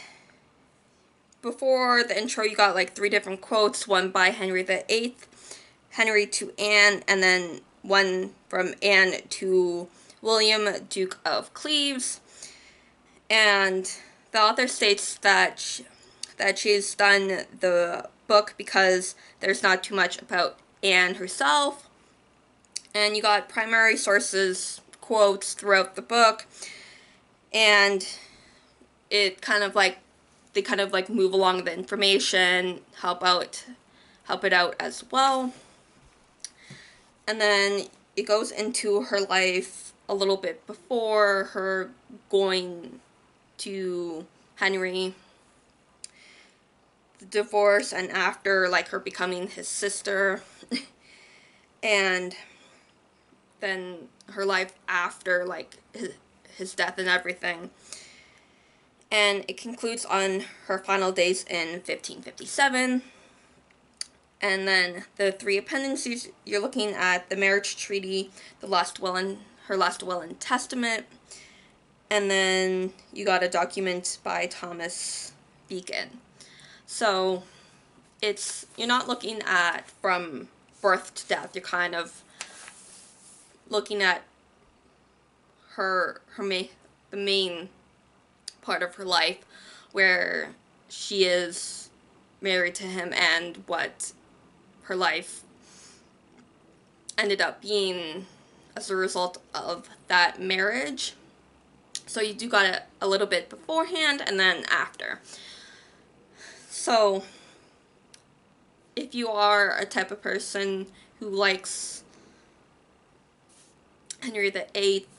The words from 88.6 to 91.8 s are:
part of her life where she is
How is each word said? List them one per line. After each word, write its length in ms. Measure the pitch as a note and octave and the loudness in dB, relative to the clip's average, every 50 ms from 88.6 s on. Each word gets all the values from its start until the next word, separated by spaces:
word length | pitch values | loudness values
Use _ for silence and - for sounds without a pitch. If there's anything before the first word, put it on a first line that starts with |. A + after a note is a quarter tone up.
part 220 | - - F#3 E3+ F3+ | -6 -6 -4 -4 -4
of 120 | F3 - | -6 -8
her 100 | - G3 | -10 -2
life 320 | F3+ F3+ E3 D#3+ E3 - - - _ - - - - - - - _ - | 0 2 2 2 2 -2 -6 -14 _ -20 -20 -20 -20 -20 -20 -20 _ 0
where 560 | G3+ F#3+ F#3 F3+ F3 F3 - - - D3+ - - - _ _ _ _ _ _ | 4 4 6 6 4 2 0 -2 -4 -6 -8 -12 -20 _ _ _ _ _ _
she 340 | - - - - G#3 G3 F#3+ | -14 -12 -10 -4 2 2 4
is 640 | F3+ F3+ F3+ F3 F3 F3+ - - - - - | 4 4 2 0 -2 -6 -10 -10 -10 -12 -14